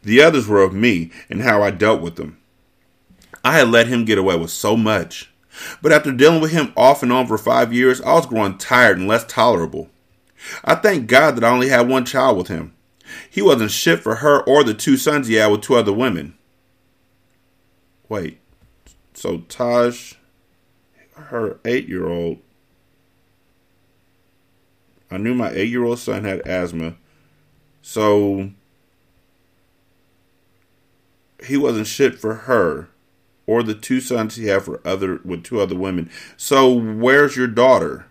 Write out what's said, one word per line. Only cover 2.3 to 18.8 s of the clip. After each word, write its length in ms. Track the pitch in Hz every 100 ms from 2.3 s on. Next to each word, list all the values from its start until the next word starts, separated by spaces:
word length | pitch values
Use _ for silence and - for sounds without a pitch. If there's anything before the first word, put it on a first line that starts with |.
| - _ _ _ _ _ _ _ _ _ -
I 140 | 123 156
had 100 | 123
let 200 | 117 117
him 160 | 123
get 140 | 113 101
away 180 | 95 85
with 140 | 82
so 260 | - 107 113
much. 540 | 107 104 82 - - _ _ - - -
But 120 | 151
after 200 | 151 151
dealing 280 | 123 147 165
with 120 | 156
him 200 | 160 135 -
off 260 | 123 143
and 100 | 127
on 140 | 127 120
for 120 | 110
five 340 | 117 123 120
years, 280 | 120 127 127
I 140 | -
was 120 | 160 131
growing 320 | 113 101 95
tired 400 | - 123 120 90
and 80 | 95
less 160 | 113 -
tolerable. 640 | - 120 98 80 76 78 _ _ _ _ _ - -
I 100 | -
thank 320 | 165 214 185 110
God 300 | 123 156 120
that 80 |
I 60 | 113
only 180 | 123 131
had 200 | 127 123
one 160 | 127
child 320 | 123 131 131 101
with 100 | 87
him. 260 | 82 78 _ _ _ - - -
He 140 | -
wasn't 300 | 196 131 107
shit 260 | - - 165
for 180 | - 113
her 240 | 147 143
or 220 | - 143
the 100 | 127
two 240 | 107 - 131
sons 300 | 151 147 120
he 80 |
had 160 | 110 107
with 120 | 104
two 120 | -
other 180 | 123 107
women. 460 | 101 127 85 71 _ _ _ _ _ _ _ _ _ _ _ _ _ _ _ _ _ _
Wait, 300 | 107 85 - _ _ _ _